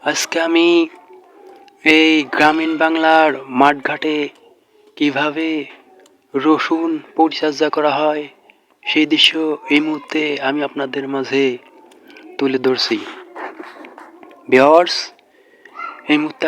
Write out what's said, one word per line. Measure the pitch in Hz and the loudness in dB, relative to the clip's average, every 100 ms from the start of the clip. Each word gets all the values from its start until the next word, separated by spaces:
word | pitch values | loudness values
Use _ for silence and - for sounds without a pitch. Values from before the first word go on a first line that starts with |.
আজকে | - 147 - 165 165 | -4 -4 -4 -4 0
আমি | 165 170 170 165 - _ - _ _ - - - _ 160 156 | 2 4 2 0 -6 _ -20 _ _ -20 -20 -20 _ 2 4
এই | 160 156 131 - | 4 2 0 2
গ্রামীণ | 151 160 160 156 | 2 2 -2 0
বাংলার | 160 165 160 160 156 135 135 127 | 0 2 4 4 4 0 -6 2
মাঠঘাটে | 143 143 135 151 156 151 143 _ _ _ _ _ _ - | 4 2 -4 -6 -4 -4 -6 _ _ _ _ _ _ -4
কিভাবে | 147 139 151 147 160 156 135 - _ - _ _ _ | -2 0 -4 -4 -4 -4 -8 -16 _ -20 _ _ _
রসুন | 139 143 151 - 165 165 156 - - | -2 2 2 0 -2 -2 -6 -8 0
পরিচর্যা | 160 - 156 139 151 | 0 0 -4 -2 -2
করা | 151 151 139 | 0 0 0
হয় | 151 151 147 _ _ _ _ _ - | -2 -2 -8 _ _ _ _ _ -4
সেই | 156 151 | 0 0
দৃশ্য | 151 - 160 156 147 - | 2 2 0 -4 -4 0
এই | 147 156 | 0 0
মুহূর্তে | 151 - 156 151 139 135 | -6 -6 -6 -4 -4 -4
আমি | 143 | -4
আপনাদের | 143 143 135 135 135 | -6 -6 -8 -8 -6
মাঝে | 139 127 135 135 123 - - _ _ _ - - - | -6 -2 0 0 -2 -14 -20 _ _ _ -20 -20 -4
তুলে | 139 131 127 | -2 0 -2
ধরছি। | 127 - 110 104 - - - - - - - - - - - - - - | -2 -2 -4 -6 -18 -20 -16 -16 -16 -20 -20 -20 -20 -20 -20 -20 -20 0
ভিউয়ার্স, | 127 143 160 180 - - _ _ _ _ _ - - - - - | 4 6 6 4 -4 -10 _ _ _ _ _ -20 -16 -16 -16 -2
এই | 151 | -2
মুহূর্তে | 151 - | -2 -4